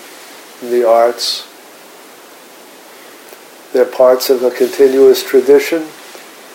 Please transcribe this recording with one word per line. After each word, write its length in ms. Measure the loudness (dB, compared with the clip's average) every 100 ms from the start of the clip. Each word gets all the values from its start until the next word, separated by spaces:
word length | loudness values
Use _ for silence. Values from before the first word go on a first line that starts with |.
| -20 -20 -20 -20 -20 -18
and 100 | -6
the 160 | -2 2
arts. 580 | 2 0 -2 -8 -10 -14 -20 -20 -20 -20 -20 -20 -20 -20 -20 -20 -20 -20 -20 -20 -20 -20 -20 -20 -20 -20 -20 -6
They're 100 | -2
parts 460 | -2 2 2 2 0
of 120 | -2
a 80 | -2
continuous 720 | -2 -4 2 2 4 4 2
tradition, 640 | 0 0 2 2 0 -6 -8 -16 -20 -20 -20 -20 -20